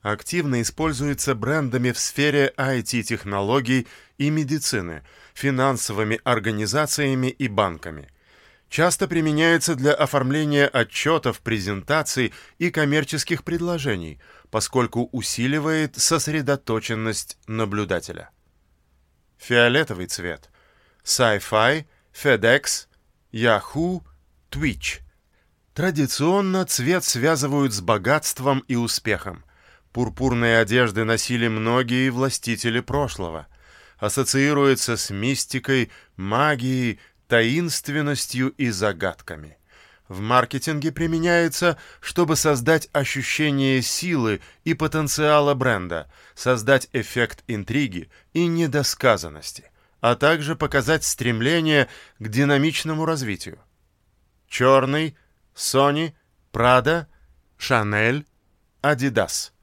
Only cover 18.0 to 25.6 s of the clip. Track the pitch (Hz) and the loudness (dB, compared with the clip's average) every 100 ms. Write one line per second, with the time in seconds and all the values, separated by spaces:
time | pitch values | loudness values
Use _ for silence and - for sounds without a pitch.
18 | - 82 82 _ _ _ _ _ _ _ | -4 -16 -16 _ _ _ _ _ _ _
19 | _ _ _ _ - 120 120 123 156 95 | _ _ _ _ 0 4 4 4 -2 -6
20 | 90 - 87 73 _ _ _ _ _ _ | -8 -8 -8 -10 _ _ _ _ _ _
21 | - - 120 101 - 107 117 156 151 _ | -4 2 2 2 2 2 4 2 -4 _
22 | _ - 147 117 113 135 - - - _ | _ -4 2 4 6 4 2 -6 -8 _
23 | _ _ _ 113 117 104 - 143 170 185 | _ _ _ 0 2 2 0 -4 -2 -4
24 | - - _ _ _ 139 147 107 - - | -8 -20 _ _ _ -4 -4 -4 -8 -10
25 | - _ _ _ _ _ | -16 _ _ _ _ _